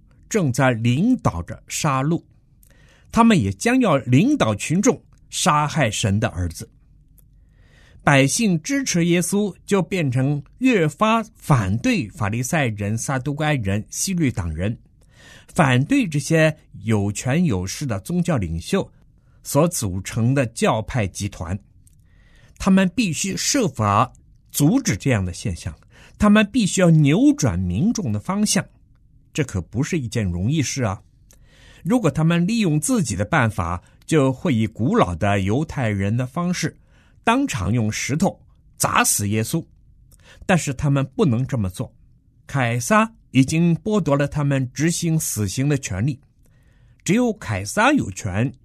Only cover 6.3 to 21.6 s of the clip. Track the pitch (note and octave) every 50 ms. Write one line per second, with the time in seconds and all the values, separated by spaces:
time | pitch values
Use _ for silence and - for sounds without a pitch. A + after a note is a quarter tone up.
6.3 | - F2+ F2+ E2 - - - - _ _ _ _ - _ _ _ _ _ _ _
7.3 | _ _ _ _ _ _ _ _ _ _ _ _ - - - D#3+ C#3+ C3+ C3+ C#3
8.3 | - - A#3 G3 F3 D#3 - - C#4 C#4 C4 - - E3+ E3+ E3+ E3+ F3+ F3 -
9.3 | G3 G3+ G#3+ F#3 - - _ - G3+ F#3+ E3+ - G3 F3+ D3+ C3 A#2 C3 C3 C#3+
10.3 | D3 C#3+ - - - - B3 C4 A#3 F#3 D#3 D3+ - - G#3+ A3 A3+ A3+ A3 -
11.3 | _ - - - D3 A#2 F#2+ F#2 G#2 A2+ - C4 A#3+ E3+ G#2+ G2 - - G#2+ G2
12.3 | A2+ A#2+ B2+ - E3+ D#3 C3+ A2+ G#2+ G#2 G2+ G2+ A2 A2+ - - C3+ C3 B2 D3
13.3 | C#3+ D3+ D3+ D3+ D3+ B2+ G2 F#2+ G2 G#2+ - - - - - F#3+ F#3 E3+ D3+ B2
14.3 | - - E2+ E2 D#2 E2 F#2 G#2+ - - - _ _ _ _ _ _ - - -
15.3 | - - - - - - D#3 C3 B2 B2 C#3+ - C4+ C#4+ A#3 D#3+ D3 D3 - -
16.3 | D#3+ D#3+ D#3 D#3 D#3 - _ _ - - G2 A2 A2 G2+ G2 G#2 G2 - - B2+
17.3 | C3+ F3 F3+ D3 G2 F2+ F2+ F#2 - - D3+ B2 G#2 F#2+ - - E3+ F3 E3+ F3+
18.3 | D#3 A2+ F#2 D#2 E2 E2+ - - F#3+ F#3 - - - _ _ _ _ _ _ _
19.3 | _ - - - - C#3+ F3 E3+ - - A2 F#2 F2 G2 F#2+ - - A#2 A2+ B2
20.3 | C#3 C#3+ B2+ A#2 - - G#3+ F#3 B2 A2 - - - B2+ G2+ F2+ - - G2+ G2
21.3 | - - D#2+ E2 G2 -